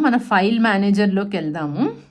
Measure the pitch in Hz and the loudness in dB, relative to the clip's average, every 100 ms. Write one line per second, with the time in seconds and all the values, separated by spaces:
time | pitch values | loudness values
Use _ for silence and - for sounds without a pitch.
0 | 302 240 - 196 202 233 226 196 202 202 | 2 0 0 2 2 2 2 2 2 2
1 | 208 196 202 190 156 160 151 151 392 453 | 2 0 -2 -4 -6 -6 -6 -2 -4 -4
2 | - | -16